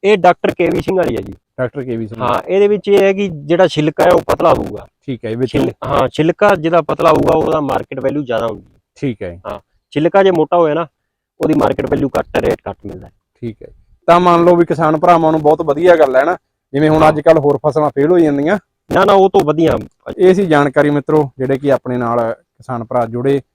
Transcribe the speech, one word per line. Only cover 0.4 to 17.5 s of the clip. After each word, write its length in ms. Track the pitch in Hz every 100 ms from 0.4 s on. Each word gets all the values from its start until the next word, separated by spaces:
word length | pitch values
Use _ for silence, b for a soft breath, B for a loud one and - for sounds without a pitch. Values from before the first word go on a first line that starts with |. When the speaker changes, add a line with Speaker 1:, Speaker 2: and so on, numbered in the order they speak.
| -
Speaker 1:
ਕੇ 140 | - 170
ਵੀ 120 | 175
ਸਿੰਘ 140 | 165 190
ਵਾਲੀ 200 | 156 113
ਹੈ 60 |
ਜੀ। 100 | -
Speaker 2:
ਡਾਕਟਰ 500 | - _ - 127 147
ਕੇ 120 | 127 113
ਵੀ 100 | 110
ਸਿੰਘ। 160 | 113
Speaker 1:
ਹਾਂ, 160 | 113 - -
ਇਹਦੇ 200 | 190 202
ਵਿੱਚ 200 | 208 -
ਇਹ 100 | 202
ਹੈ 140 | 196
ਕਿ 160 | 196 202
ਜਿਹੜਾ 380 | 156 143 170 185
ਛਿਲਕਾ 380 | - 151 151
ਹੈ 60 | 175
ਉਹ 100 | -
ਪਤਲਾ 320 | - - 170
ਹੋਊਗਾ। 340 | - - 104 - _ -
Speaker 2:
ਠੀਕ 180 | 123
ਹੈ, 120 | 113 117
ਵਿੱਚ 160 | 127
Speaker 1:
ਛਿਲ-, 200 | 147 139 - 127
ਹਾਂ, 220 | 143 135
ਛਿਲਕਾ 460 | - 156 175 208
ਜਿਹਦਾ 280 | 190 156 170
ਪਤਲਾ 280 | 151 151 160
ਹੋਊਗਾ 280 | 151 143 160
ਉਹਦਾ 220 | - 160
ਮਾਰਕੀਟ 400 | 139 120 - 135
ਵੈਲਿਊ 220 | 131 143
ਜ਼ਿਆਦਾ 240 | 131 113 113
ਹੁੰਦੀ 280 | - -
ਹੈ। 60 | _ _ _
Speaker 2:
ਠੀਕ 220 | 143 110
ਹੈ। 180 | 92 87 104
Speaker 1:
ਹਾਂ, 120 | 85 _ _ _
ਛਿਲਕਾ 320 | 147 160 196
ਜੇ 80 | 196
ਮੋਟਾ 260 | 175 156 175
ਹੋਇਆ 180 | 165
ਨਾ, 120 | 151 165 _ _ _ _ _
ਉਹਦੀ 140 | 160
ਮਾਰਕੀਟ 360 | 147 - - -
ਵੈਲਿਊ 180 | - 139 180
ਘੱਟ 80 | - -
ਹੈ, 40 |
ਰੇਟ 220 | 160 - -
ਘੱਟ 60 | 98 -
ਮਿਲਦਾ 200 | 82 95
ਹੈ। 60 | _ _ _
Speaker 2:
ਠੀਕ 140 | 120 107
ਹੈ। 60 | - - _ _ -
ਤਾਂ 120 | 175
ਮੰਨ 240 | 180 170
ਲਓ 120 | 170 175
ਵੀ 80 |
ਕਿਸਾਨ 320 | 170 156 160 156
ਭਰਾਵਾਂ 360 | 175 170 160
ਨੂੰ 80 | 160
ਬਹੁਤ 220 | 147 156
ਵਧੀਆ 340 | 160 143 180 170
ਗੱਲ 200 | 143 127
ਹੈ 80 |
ਨਾ, 120 | 147 180 _ _ _
ਜਿਵੇਂ 180 | 139 156
ਹੁਣ 120 | 156
Speaker 1:
ਹਾਂ। 60 | 156
Speaker 2:
ਅੱਜ 120 | 151
ਕੱਲ੍ਹ 200 | 156 165
ਹੋਰ 180 | 143